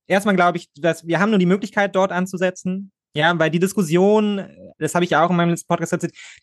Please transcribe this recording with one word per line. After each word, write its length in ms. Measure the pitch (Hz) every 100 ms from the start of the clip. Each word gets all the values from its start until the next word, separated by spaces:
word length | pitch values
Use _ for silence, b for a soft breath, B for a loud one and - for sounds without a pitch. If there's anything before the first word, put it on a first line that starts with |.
| -
erstmal 280 | 185 202
glaube 220 | 190 175 170
ich, 120 | - -
dass 260 | 165 160 165
wir 140 | 160
haben 80 | 208
nur 100 | 214
die 60 |
Möglichkeit, 500 | 175 196 226 - 202
dort 160 | 190 196
anzusetzen. 800 | 180 185 185 180 185 185 190 196 _ _
Ja, 240 | 147 160 175
weil 100 | 156
die 80 | 165
Diskussion, 880 | 190 - 165 175 190 214 208 202 - 87 95 -
das 160 | 151
habe 120 | 175 175
ich 60 |
ja 120 | 151
auch 60 | 170
in 60 | 175
meinem 120 | 175
letzten 200 | 170 -
Podcast 220 | 170 170
erzählt, 220 | 175 170 B B B